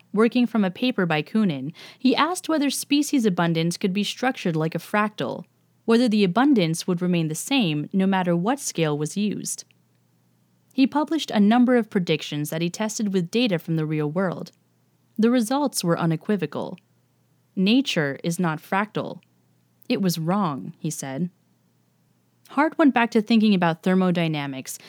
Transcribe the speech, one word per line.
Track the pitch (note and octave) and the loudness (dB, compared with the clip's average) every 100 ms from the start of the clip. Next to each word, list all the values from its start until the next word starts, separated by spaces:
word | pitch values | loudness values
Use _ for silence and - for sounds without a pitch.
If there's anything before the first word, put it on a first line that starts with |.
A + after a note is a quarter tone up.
| _ | _
working | G3 A3+ B3+ A#3+ | 2 2 2 0
from | A3+ F#3+ | 2 0
a | |
paper | - B3+ A3 F3 | 0 -2 0 0
by | D3+ | 0
Coonan, | D3 A3 G3+ C3+ C#3 - - - | 0 0 0 -2 -6 -12 -18 -2
he | B3+ - | 0 2
asked | D4+ F4+ - | 0 -2 -2
whether | D#4+ C#4 | 0 0
species | - - C#4+ C#4+ C#4+ A3 | -2 0 0 2 2 2
abundance | F3 E3+ E3 E3+ - | 2 0 0 0 -2
could | G3+ | -2
be | F#3+ | -2
structured | G3 - C4 B3+ F#3 D#3 | -4 -4 -4 -2 -4 -2
like | D#3+ | -2
a | E3 | -6
fractal, | - G#3 G#3+ - A#2+ G#2 - _ _ _ - | -4 -2 -2 -4 -8 -8 -12 _ _ _ 0
whether | A3+ B3 | 2 4
the | G#3+ | 2
abundance | F#3+ G3 C#4+ A#3 E3 D#3+ - | 2 4 4 4 2 0 -4
would | F3 | -2
remain | F3+ F3 D#3+ | 0 0 0
the | D#3 | -4
same | - C#4 F3 D3 D3 | -2 0 0 -2 -2
no | G3 F#3+ | 0 2
matter | F#3+ F3+ E3+ | 2 2 0
what | G3+ C#4 | 0 -2
scale | - - D#3 D3 | -4 -2 0 0
was | D3+ G3 | -4 -4
used. | G#3 - - - - _ _ _ _ _ _ _ _ _ _ | -4 -4 -8 -10 -14 _ _ _ _ _ _ _ _ _ _
He | - C4+ | 0 0
published | C#4+ D4 D#4+ - | 0 -2 -4 -2
a | A3 | 2
number | G3+ A#3+ B3 B3 | 4 4 4 2
of | G#3+ | 2
predictions | G3+ F3 D#3+ - D3 D3+ | -2 0 -2 -4 -6 -4
that | D#3+ | -4
he | F3 | -4
tested | - G#3+ G#3+ G#3 | -4 -6 -4 -2
with | F#3+ E3+ | -2 0
data | A#3 B3 E3 | 0 0 0
from | - D#3+ | -2 -2
the | D#3 | -2
real | D#3 D3 | -2 -2
world. | E3+ F#3 D#3+ F3+ - _ _ _ _ _ - | -2 -2 -4 -10 -18 _ _ _ _ _ 0
The | A3+ | 2
results | B3+ G#3+ C4+ C#4+ - | 2 2 0 -2 -2
were | F3 E3 | 0 0
unequivocal. | E3+ D#3+ - G3+ D3+ B2 D#2+ - _ _ _ _ _ _ _ | 0 -2 -2 -2 -4 -6 -10 -12 _ _ _ _ _ _ _
"Nature | - F#3+ B3+ C4 F3 C#3+ C3+ | -2 2 2 2 -2 -2 -4
is | E3+ E3 | -6 -2
not | F3 D#3 | -2 -4
fractal." | - G3 G#3+ D3+ - - _ _ _ _ _ _ - | -4 -4 -2 -6 -8 -10 _ _ _ _ _ _ -4
It | B3 | -2
was | F#3+ E3 | 0 -2
wrong, | D#3+ G3+ F3 C3 - - | -2 -2 -2 -4 -10 -8
he | D#3 | -8
said. | - C#3 C3+ F3+ _ _ _ _ _ _ _ _ _ _ _ - | -8 -8 -6 -6 _ _ _ _ _ _ _ _ _ _ _ -6
Hart | - D#4+ - | -2 0 4
went | D4 | 4
back | A#3 A#3 | 4 2
to | A3+ | 0
thinking | G#3 A3+ G#3+ | 2 4 4
about | F#3+ E3+ D#3+ | 4 2 0
thermodynamics | F#3+ F#3 F#3 F3 E3 D3+ C#3 C3 - - | 2 2 2 2 0 -2 -6 -8 -12 -14